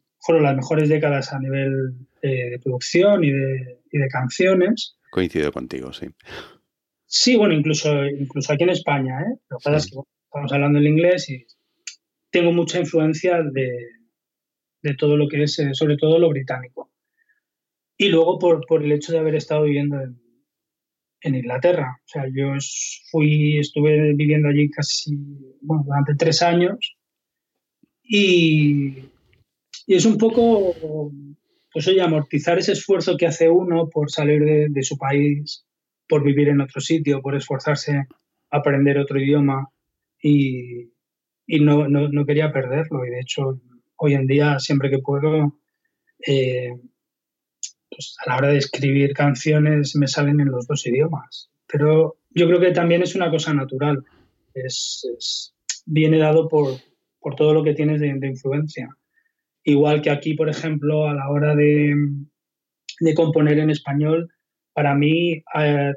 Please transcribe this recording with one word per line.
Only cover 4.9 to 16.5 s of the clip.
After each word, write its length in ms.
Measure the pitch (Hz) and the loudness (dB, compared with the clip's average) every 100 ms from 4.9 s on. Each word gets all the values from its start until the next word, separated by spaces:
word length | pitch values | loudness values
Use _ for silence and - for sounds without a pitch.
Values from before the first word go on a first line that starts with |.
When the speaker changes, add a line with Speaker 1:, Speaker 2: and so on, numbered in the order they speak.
| _ _ | _ _
Speaker 2:
Coincido 420 | - 90 82 73 | -4 -2 0 -2
contigo, 400 | - 64 65 65 | -4 -8 -10 -12
sí. 140 | - 71 - - - - _ _ _ _ _ _ | -14 -16 -16 -20 -20 -20 _ _ _ _ _ _
Speaker 1:
Sí, 280 | - 247 240 | -2 2 4
bueno, 200 | 202 156 | 4 2
incluso, 500 | 156 151 151 143 139 | 0 -2 0 0 -2
incluso 480 | 143 135 147 139 | -4 -6 -4 -2
aquí 100 | 147 | 0
en 60 | 175 | 0
España, 520 | 180 165 143 131 131 | 0 -2 -2 -2 -6
¿eh? 180 | 196 254 - | -6 -8 -12
Lo 80 | 123 | -8
que 60 | |
pasa 160 | 143 151 | -2 -2
Speaker 2:
Sí. 80 | 101 | -2
Speaker 1:
es 40 | |
que, 40 | 131 | -10
bueno, 120 | - _ _ | -18 _ _
estamos 240 | 147 143 | -10 -4
hablando 260 | 143 143 147 | -2 2 2
en 80 | 147 | 4
inglés 420 | 156 175 180 - | 4 2 0 -4
y 140 | 127 - _ _ _ - - _ _ _ | -12 -16 _ _ _ -20 -20 _ _ _
tengo 220 | 180 170 | 0 2
mucha 280 | 170 160 180 | 0 -2 -4
influencia 600 | 156 160 156 151 185 175 | -2 0 0 0 0 0
de, 460 | 151 131 127 123 117 113 _ _ _ _ _ _ _ _ | -2 -4 -6 -6 -12 _ _ _ _ _ _ _ _ _
de 100 | 147 | -8
todo 240 | 135 147 147 | -2 0 2
lo 100 | 147 | 0
que 160 | 147 | -2
es, 140 | 147 - | -2 -2
eh, 140 | 143 | -4
sobre 240 | 135 156 147 | -2 0 2
todo 220 | 156 165 | 2 4
lo 100 | 165 | 2
británico. 600 | 135 131 | 0 -6